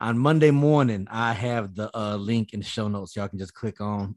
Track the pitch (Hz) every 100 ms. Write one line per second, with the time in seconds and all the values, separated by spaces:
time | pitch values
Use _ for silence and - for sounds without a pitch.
0 | 113 117 139 160 151 143 147 147 127 104
1 | 98 113 117 101 120 120 98 95 107 117
2 | 104 104 101 117 107 107 - - 104 101
3 | 95 107 98 95 92 - 110 - 104 104
4 | 98